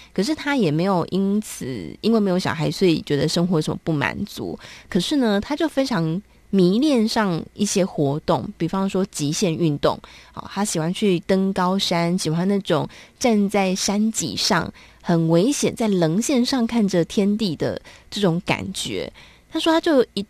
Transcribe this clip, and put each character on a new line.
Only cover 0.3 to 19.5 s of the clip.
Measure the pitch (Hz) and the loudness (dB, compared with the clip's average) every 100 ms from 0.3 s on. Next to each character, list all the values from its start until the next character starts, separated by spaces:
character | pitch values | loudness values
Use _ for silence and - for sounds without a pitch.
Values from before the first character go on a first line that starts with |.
| 311 | -2
他 | 294 285 | -2 0
也 | 170 | 2
没 | 151 | 2
有 | 190 185 - | 0 0 0
因 | 185 196 208 | -2 0 -2
此， | - - 127 120 78 - | -4 -10 -8 -8 -10 -4
因 | 214 | 2
为 | 226 | 2
没 | 202 | 2
有 | 180 | 0
小 | 135 | 0
孩， | 160 151 | -2 -2
所 | 180 190 | 2 2
以 | 156 | 2
觉 | - 143 | 0 0
得 | 151 | 0
生 | 175 175 | 0 2
活 | 165 | 0
有 | |
什 | 156 | 0
么 | - | -4
不 | - | -2
满 | 151 107 - 202 | -2 -2 -4 -8
足。 | - 87 - - - - | -8 -10 -10 -14 -20 -4
可 | 185 | -2
是 | 170 294 | 0 0
呢， | 233 202 | 2 0
他 | - 294 | -2 -2
就 | 320 | -2
非 | - 269 | -2 -2
常 | 202 160 175 - _ - | -2 -2 -4 -8 _ -2
迷 | 196 175 214 | 4 4 4
恋 | 302 254 220 | 2 2 2
上 | 233 202 160 - - | 0 0 -2 -6 -4
一 | 208 | -2
些 | - | 0
活 | 185 - 143 147 | 0 0 0 0
动， | - 165 208 - | 0 -2 -2 -6
比 | 160 | -4
方 | 190 196 | -2 -2
说 | 190 196 | -2 -2
极 | - 147 | -4 -4
限 | 165 185 143 | 0 -2 0
运 | 165 143 | 0 2
动。 | 151 - - - - | 0 -2 -10 -20 -20
好， | - - | -16 -10
他 | 196 | -4
喜 | 208 165 | -2 -2
欢 | 160 | -2
去 | 185 208 170 | 0 2 2
登 | - 190 190 | 2 0 2
高 | 190 180 196 | 0 0 0
山， | - 170 170 185 | 0 0 0 0
喜 | 156 | 0
欢 | 165 185 | 0 0
那 | 202 | 0
种 | - 156 139 - - - | 0 0 0 -10 -20 -2
站 | - 214 202 | 2 2 2
在 | 202 190 185 | 2 0 0
山 | - 202 220 | 0 0 0
脊 | - - - | -2 -6 -2
上， | - 175 - - - - | 0 0 0 -10 -20 -12
很 | - 170 165 | 0 2 4
危 | 170 226 | 4 4
险， | 294 202 - | 2 -2 0
在 | 220 | 0
棱 | 185 160 180 | 2 2 0
线 | 240 262 | 0 0
上 | 247 262 233 | 2 0 0
看 | 233 196 | 0 2
着 | 180 165 | 2 0
天 | - 196 208 | 0 0 0
地 | 208 143 | -2 -2
的 | 135 90 - - - | -4 -4 -10 -20 -12
这 | 202 | 0
种 | 196 170 - | 0 0 -2
感 | - 190 | -4 -4
觉。 | - - 92 73 - - - | -8 -6 -6 -8 -12 -20 -20
他 | _ | _